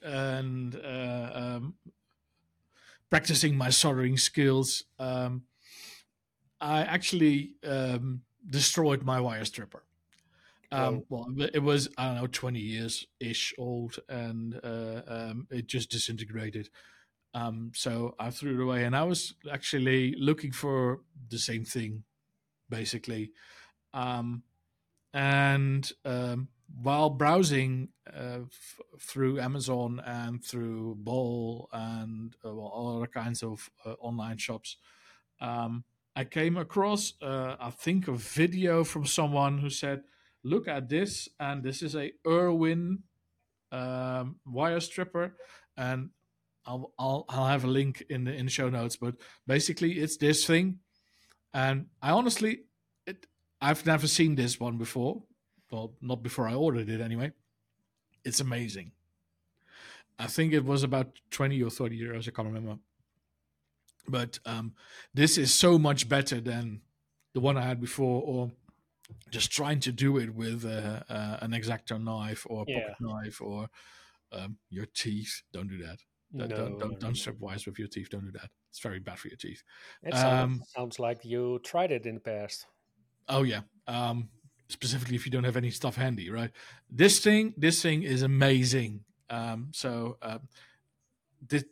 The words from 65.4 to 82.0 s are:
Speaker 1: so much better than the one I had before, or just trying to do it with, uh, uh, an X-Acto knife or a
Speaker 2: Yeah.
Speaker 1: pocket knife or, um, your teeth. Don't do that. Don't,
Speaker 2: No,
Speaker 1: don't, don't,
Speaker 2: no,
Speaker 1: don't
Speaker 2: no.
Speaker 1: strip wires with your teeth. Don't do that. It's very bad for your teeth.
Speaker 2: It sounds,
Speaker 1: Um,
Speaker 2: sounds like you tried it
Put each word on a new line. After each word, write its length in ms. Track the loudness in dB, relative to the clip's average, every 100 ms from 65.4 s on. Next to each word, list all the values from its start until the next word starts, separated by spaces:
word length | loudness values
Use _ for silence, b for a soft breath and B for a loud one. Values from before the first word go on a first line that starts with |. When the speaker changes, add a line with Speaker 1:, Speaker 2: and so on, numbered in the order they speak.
| 4
Speaker 1:
so 240 | 6 8 8
much 320 | 6 2 2
better 320 | 2 2 -2
than 400 | -2 -4 -4 -8 -14 _ _ _ _
the 60 | 0
one 180 | 2 2
I 40 |
had 180 | 0 -2
before, 440 | -4 0 2 2
or 280 | 0 -2 -4 -6 _ _ _ _ -20 -20 -12
just 220 | -4 -2
trying 280 | 0 0 0
to 100 | 0
do 260 | 2 4 4
it 160 | 2
with, 320 | -4 -4 -4 -4
uh, 380 | -4 -4 -6 -6
uh, 300 | -6 -4 -4
an 120 | -4
X-Acto 480 | -2 -2 -4 -4 -6
knife 460 | -4 -4 -6 -8 -8
or 140 | -6
a 20 | -4
Speaker 2:
Yeah. 120 | -4
Speaker 1:
pocket 160 | -4 -6
knife 400 | -6 -6 -8 -10
or, 280 | -8 -8 -8 b b b b b _
um, 260 | -12 -10 -12 _
your 160 | -10 -8
teeth. 560 | -6 -4 -4 -6 -12 -12
Don't 160 | -10 -10
do 100 | -10
that. 200 | -12 -14 _ _ _ -10
Don't, 140 | -8
Speaker 2:
No, 60 | -6
Speaker 1:
don't, 240 | -6 -6
don't, 120 | -8
Speaker 2:
no, 40 | -6
Speaker 1:
don't 120 | -6
Speaker 2:
no. 40 |
Speaker 1:
strip 260 | -6 -6 -10
wires 280 | -10 -10 -10
with 100 | -10
your 100 | -10
teeth. 220 | -10 -10
Don't 160 | -10 -10
do 60 |
that. 180 | -12 -16 -20 _
It's 100 | -12
very 200 | -10 -10
bad 200 | -10 -14
for 80 | -14
your 100 | -14
teeth. 240 | -14 -14 _ B B B
Speaker 2:
It 140 | -4 2
sounds, 280 | 4 4
Speaker 1:
Um, 200 | 2 -2 -6
Speaker 2:
sounds 320 | -8 -8 -4
like 260 | -4 -4
you 360 | -4 -2 0 -2
tried 280 | -2 0 0
it 160 | 0